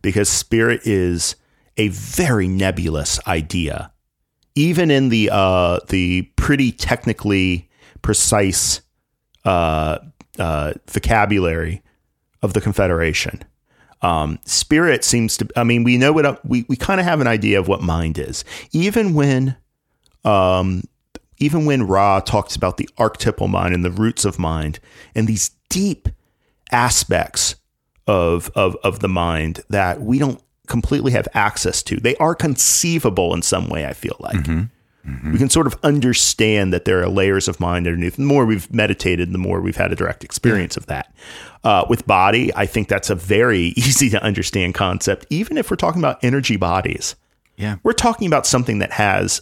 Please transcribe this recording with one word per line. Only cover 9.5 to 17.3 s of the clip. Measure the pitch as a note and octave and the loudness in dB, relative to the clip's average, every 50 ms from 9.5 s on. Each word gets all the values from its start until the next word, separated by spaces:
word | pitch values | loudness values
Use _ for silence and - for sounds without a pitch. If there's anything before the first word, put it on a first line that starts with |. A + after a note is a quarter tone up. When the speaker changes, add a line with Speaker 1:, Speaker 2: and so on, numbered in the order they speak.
| F#2+ F2 E2+ D#2+ D#2 D#2 D#2 D#2 D#2 - - - _ _ - _ - | 0 2 2 0 0 0 -2 -2 -4 -6 -8 -18 _ _ -20 _ -8
Speaker 1:
uh, | - F#2 E2 D#2+ D2 D2 D2+ - - _ | -6 -4 -2 -2 -2 -4 -4 -6 -10 _
vocabulary | - - G#2+ - - A#2 A2 G#2+ G#2+ G#2 G2 F#2 E2+ E2 E2 E2 D#2+ F2 - _ _ _ _ _ _ _ _ _ _ _ _ | -6 -6 -4 0 0 2 2 2 2 2 2 2 0 0 -2 -4 -6 -6 -10 _ _ _ _ _ _ _ _ _ _ _ _
of | - G#2+ F2+ | -4 -2 -2
the | G#2+ | 0
Confederation. | - G#2+ G2 - G2+ F2+ F2 E2 E2 E2 D#2+ - - - - - - _ _ _ _ _ _ _ _ _ _ _ | -2 -2 0 0 0 2 2 2 0 0 0 -2 -4 -6 -8 -12 -16 _ _ _ _ _ _ _ _ _ _ _
Um, | - F2+ E2+ D#2+ D2+ D#2 D#2+ - - | -2 0 0 0 0 -2 -4 -8 -8
spirit | - - - - - D3+ D3+ E3+ E3+ C#3+ - - | -4 -4 -4 0 2 2 4 4 4 2 2 2
seems | - - A#2+ A2+ A2 - | 0 2 2 2 0 -2
to, | - A#2 - - | -4 -6 -4 -2
I | B2+ A#2+ | 0 2
mean, | A#2 A#2+ A#2+ A#2 | 2 2 4 4
we | A#2+ B2 | 4 4
know | B2 B2+ C#3+ D#3 | 4 4 4 4
what, | D#3+ D3 | 4 2
uh, | C#3+ C3 - - | 2 0 -2 -4
we, | - B2 B2 A#2 - | -2 -2 -2 0 -2
we | C3 | -4
kinda | B2 - - G3 F#3+ F3+ | -4 0 -2 0 0 2
have | F3 E3+ D3+ | 0 2 2
an | C3+ | 2
idea | A#2+ | 2